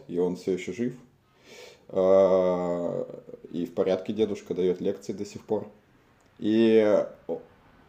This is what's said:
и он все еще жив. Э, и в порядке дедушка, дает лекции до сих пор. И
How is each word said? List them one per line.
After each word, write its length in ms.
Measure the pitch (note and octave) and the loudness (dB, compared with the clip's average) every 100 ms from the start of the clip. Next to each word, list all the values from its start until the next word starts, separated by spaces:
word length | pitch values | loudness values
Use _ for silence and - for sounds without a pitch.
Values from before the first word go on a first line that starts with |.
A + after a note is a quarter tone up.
| - | -8
и 100 | F2 | -4
он 180 | F2+ F2+ | -4 -4
все 160 | - | -4
еще 200 | F2+ - | -4 -6
жив. 220 | F2+ B2 - - _ _ _ - - - - - | -8 -8 -10 -20 _ _ _ -20 -20 -20 -20 -6
Э, 1160 | F#2+ F#2 F#2+ F#2+ F#2 F2+ F2+ F2 F2 F2 G1+ - - - - - | 0 4 6 6 4 2 0 -2 -4 -4 -6 -8 -14 -18 -20 -12
и 160 | E2+ E2+ | -8 -6
в 80 | |
порядке 380 | - F#2 F#2 - | -2 0 -2 -4
дедушка, 420 | G#2+ G#2+ G2 - | -2 -2 -4 -8
дает 260 | F2 F2+ F2 | -2 -2 -2
лекции 320 | F#2+ - - | -4 -6 -8
до 120 | G2 | -10
сих 200 | G2+ - | -12 -12
пор. 220 | - G#2 - - _ _ _ _ _ - | -6 -6 -6 -18 _ _ _ _ _ -6
И 640 | G#2 A2 A2+ A2 G#2 F#2+ - - - E2 - _ _ _ | 0 4 6 6 6 4 0 -8 -10 -10 -12 _ _ _